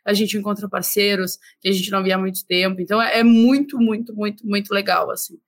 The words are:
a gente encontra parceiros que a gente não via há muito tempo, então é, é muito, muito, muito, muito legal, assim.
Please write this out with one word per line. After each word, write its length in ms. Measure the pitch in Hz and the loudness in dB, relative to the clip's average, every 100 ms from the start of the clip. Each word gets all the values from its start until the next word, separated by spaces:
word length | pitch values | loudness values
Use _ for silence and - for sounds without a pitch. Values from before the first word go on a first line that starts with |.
a 100 | - | -2
gente 220 | 202 214 208 | 0 0 -2
encontra 300 | 202 202 202 | -4 -6 -6
parceiros 680 | 190 185 208 202 196 185 - _ _ | -6 -2 0 0 0 -4 -8 _ _
que 80 | 190 | -2
a 20 | |
gente 180 | 190 190 | -2 0
não 120 | 196 | -2
via 120 | 190 190 | 0 0
há 20 | |
muito 280 | 190 185 - | -2 -6 -2
tempo, 360 | 180 190 185 | 0 0 -2
então 200 | 175 214 | -2 0
é, 180 | 226 233 | 2 4
é 40 | |
muito, 540 | 233 226 240 277 285 254 | 6 6 6 4 0 0
muito, 340 | 226 214 233 | 0 0 -6
muito, 320 | 208 208 208 208 | -6 -6 -6 -4
muito 280 | 202 202 | -4 0
legal, 360 | 202 196 170 - | -2 0 0 -2
assim. 260 | - - 175 | -6 -10 -14